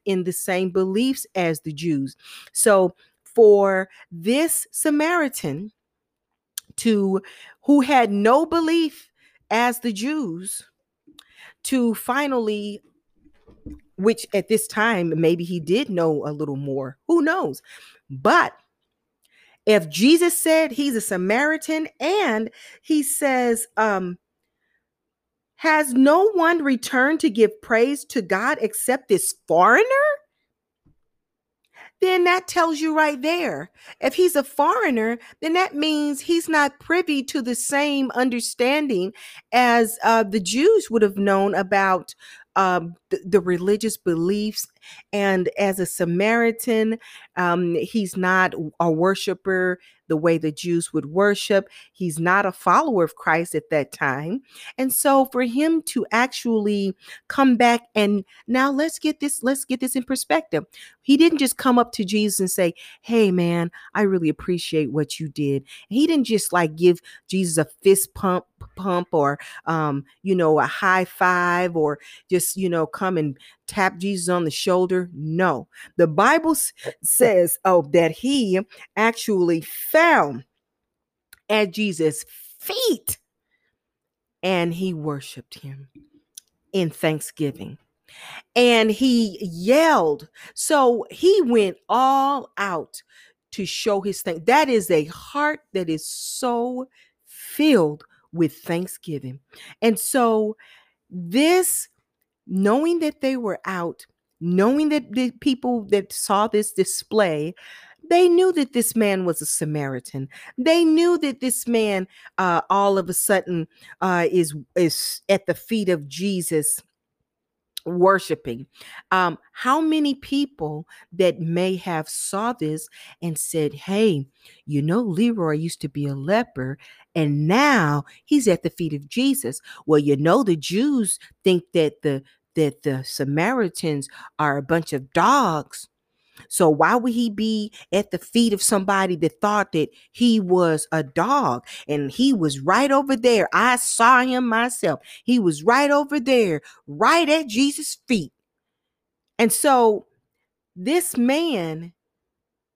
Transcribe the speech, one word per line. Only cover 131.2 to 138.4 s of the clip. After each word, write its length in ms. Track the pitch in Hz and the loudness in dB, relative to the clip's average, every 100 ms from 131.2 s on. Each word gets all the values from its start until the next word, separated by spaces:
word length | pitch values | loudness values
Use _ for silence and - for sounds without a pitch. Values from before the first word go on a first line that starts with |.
| - _ | -12 _
think 200 | 190 180 175 | 2 2 0
that 300 | 180 156 151 | 0 0 0
the, 200 | 151 135 - _ _ - | -4 -4 -8 _ _ -2
that 260 | 151 139 | -2 -2
the 220 | 151 131 | -4 -4
Samaritans 1040 | 131 - 139 147 180 254 196 - 165 147 135 - - - | -6 -6 -4 -2 0 -2 -4 -4 -4 -4 -6 -14 -14 -4
are 200 | 151 143 | -2 -2
a 40 | |
bunch 300 | 139 165 160 | 0 -2 -2
of 200 | 143 135 | -6 -4
dogs. 760 | 170 190 277 226 156 - - - _ _ _ _ - - | 2 4 4 2 -2 -6 -16 -20 _ _ _ _ -20 -8
So 220 | - 170 | 2 4
why 240 | 147 165 | 4 4
would 200 | 240 240 | 2 0
he 160 | 233 240 | -2 -2
be 420 | 202 220 220 208 - - | -2 -4 -4 -6 -12 -4
at 220 | 185 208 | -4 -2
the 60 | 175 | -6
feet 340 | - 226 | -2 2